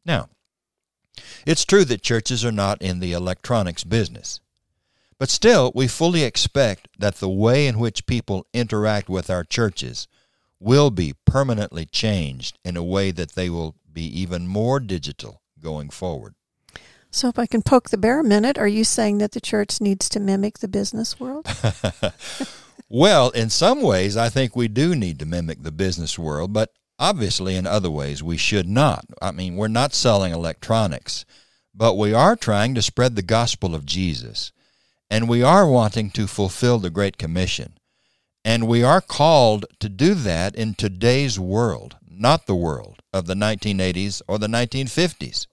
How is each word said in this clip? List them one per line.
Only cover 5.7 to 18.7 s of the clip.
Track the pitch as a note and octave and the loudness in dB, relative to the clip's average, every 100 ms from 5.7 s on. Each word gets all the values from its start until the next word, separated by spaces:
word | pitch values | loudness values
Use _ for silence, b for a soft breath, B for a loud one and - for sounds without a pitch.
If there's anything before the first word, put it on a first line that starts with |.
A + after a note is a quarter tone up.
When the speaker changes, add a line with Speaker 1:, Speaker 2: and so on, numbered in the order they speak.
Speaker 1:
we | A#2+ C3 | 2 -2
fully | - E3 E3+ | 2 2 2
expect | C3 - - C#3 A#2+ F#2+ _ - | 0 -2 -2 2 0 0 _ -4
that | G2+ - | -4 -2
the | G2 | -4
way | F#2+ A2 C3 C#3+ | 2 4 4 2
in | A2 | 0
which | A#2 - - | -2 -4 -4
people | A#2+ - F#2+ - | -4 -2 -6 -4
interact | A#2+ A#2 G#2+ G#2+ G#2 G2 | -6 -2 0 0 -2 -2
with | F#2 F2 | -6 -2
our | F2+ | -4
churches | E2 - A2 - B1+ A#1 - _ _ _ _ _ | -4 0 0 -2 -10 -10 -14 _ _ _ _ _
will | G2 C3+ D3 | 4 6 4
be | F#2 D#2 C#2 | 2 -4 2
permanently | - C3 C#3 A2 G2+ E2+ D#2+ | 2 4 0 -2 -4 -8 -6
changed | - A2 G2+ D2+ C2 - _ | -4 -2 -2 -4 -8 -12 _
in | F2+ F2 | -8 -6
a | |
way | F2 F#2+ G2 | -2 0 0
that | F2 D#2+ - | -2 -6 -4
they | F2+ | -4
will | E2+ D#2+ - _ | -4 -6 -10 _
be | D#2+ E2 | -10 -8
even | E2 F2+ F2 F2 | -6 -6 -6 -4
more | G2+ A2+ C3+ | -2 0 -2
digital | A2+ F2+ C#2+ C2+ A1+ - _ _ | -2 -6 -6 -12 -16 -20 _ _
going | D#2+ D2+ D2 | -10 -10 -10
forward. | - F#2 C#2+ G#1+ _ _ _ _ B B B B | -8 -8 -8 -12 _ _ _ _ B B B B
Speaker 2:
So | - B3 | -4 -2
if | A#3+ | -2
I | A#3+ | 0
can | A3+ | 0
poke | - B3 - | 4 2 4
the | G#3 | 0
bear | G#3+ C#4 | 2 2
a | |
minute, | C#4 G#3 A#3 C#4+ | 4 4 4 2
are | |
you | G#3 | 0